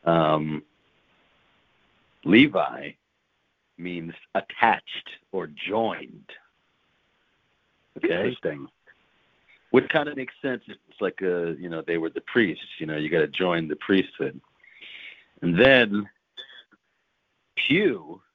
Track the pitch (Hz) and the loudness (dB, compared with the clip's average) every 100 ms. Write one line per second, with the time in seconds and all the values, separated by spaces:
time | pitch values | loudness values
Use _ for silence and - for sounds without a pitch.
0 | 82 85 78 78 78 76 _ _ _ _ | 2 4 4 2 0 -6 _ _ _ _
1 | _ _ _ _ _ _ _ _ _ _ | _ _ _ _ _ _ _ _ _ _
2 | _ _ - 110 147 92 71 62 71 - | _ _ 4 6 6 2 -2 -6 -14 -18
3 | _ _ _ _ _ _ _ - 90 87 | _ _ _ _ _ _ _ -14 -10 -8
4 | 82 - _ - - - 117 90 - - | -10 -14 _ -6 -6 0 2 2 -4 -16
5 | - - _ 95 82 73 85 107 113 82 | -16 -20 _ -8 -8 -10 -4 -2 -2 -4
6 | 65 - - - _ _ _ _ _ _ | -12 -20 -20 -20 _ _ _ _ _ _
7 | _ _ _ _ _ _ _ _ _ - | _ _ _ _ _ _ _ _ _ -6
8 | - 85 101 127 82 73 69 _ _ _ | -2 0 -2 -2 -6 -6 -14 _ _ _
9 | _ _ _ _ _ _ _ - 180 156 | _ _ _ _ _ _ _ 4 4 -2
10 | 147 143 123 - 139 120 - 101 _ - | -2 -6 -10 -8 -6 -6 -10 -20 _ -4
11 | 95 - 95 87 85 78 90 80 80 85 | -4 -2 -2 0 -2 -6 -8 -8 -4 -2
12 | 80 82 - 123 101 76 - - 78 78 | -2 -6 -2 0 2 -2 -12 -12 -6 -4
13 | - 82 73 - 92 85 80 76 - 95 | 0 0 0 0 0 0 -2 -6 2 2
14 | - - 69 69 _ _ _ - - - | 2 -4 -6 -8 _ _ _ -20 -20 -18
15 | - - _ _ 85 85 131 131 113 101 | -20 -20 _ _ -2 4 6 6 4 0
16 | 101 _ _ - - - _ _ _ _ | -4 _ _ -20 -20 -20 _ _ _ _
17 | _ _ _ _ _ - - 160 202 104 | _ _ _ _ _ -6 0 2 2 0
18 | 76 185 _ | -10 -20 _